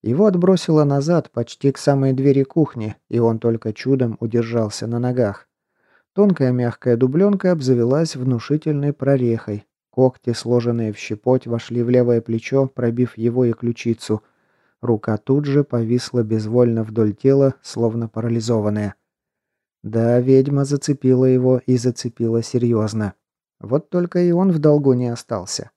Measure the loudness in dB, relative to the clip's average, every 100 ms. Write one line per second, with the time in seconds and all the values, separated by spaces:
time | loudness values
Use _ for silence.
0 | -2 2 2 4 2 2 2 2 4 2
1 | 2 0 0 -6 -6 -2 -2 0 0 2
2 | 2 2 2 2 2 0 -2 -2 -8 -10
3 | _ 0 2 2 0 -2 -4 -6 -2 0
4 | 0 -4 -2 -2 0 -2 -2 -4 -6 -4
5 | -2 0 -2 -2 _ _ _ _ _ _
6 | _ 0 2 2 2 2 -2 -2 0 2
7 | 2 2 2 2 0 0 2 2 2 0
8 | 0 -2 -2 -2 -2 -4 -2 -2 -2 -2
9 | 0 2 2 -2 -4 -10 _ _ _ 0
10 | 0 0 -6 -6 -2 -2 0 -4 -4 -6
11 | -10 -6 0 0 0 -8 -6 -4 0 2
12 | 2 0 0 -6 -2 -2 -2 -2 -4 0
13 | -2 -2 -2 0 0 0 -4 -4 -4 -4
14 | -2 -6 _ _ _ _ _ _ -2 -2
15 | 0 -4 0 -2 2 0 0 -2 0 -2
16 | -2 -2 -2 -2 0 2 2 2 -2 0
17 | 0 2 2 4 2 0 -12 -4 -2 -2
18 | -6 -6 -4 -2 0 0 0 -2 -4 -8
19 | _ _ _ _ _ _ _ _ -6 -2
20 | 2 2 4 4 4 0 0 -4 -2 -2
21 | 2 2 4 2 2 0 2 0 0 -4
22 | -8 -4 -2 -2 -2 -2 0 0 0 -2
23 | -6 -8 _ _ _ _ -4 -4 -2 -4
24 | -2 0 0 2 2 2 2 4 2 0
25 | -2 -6 -8 -10 -8 -10 -12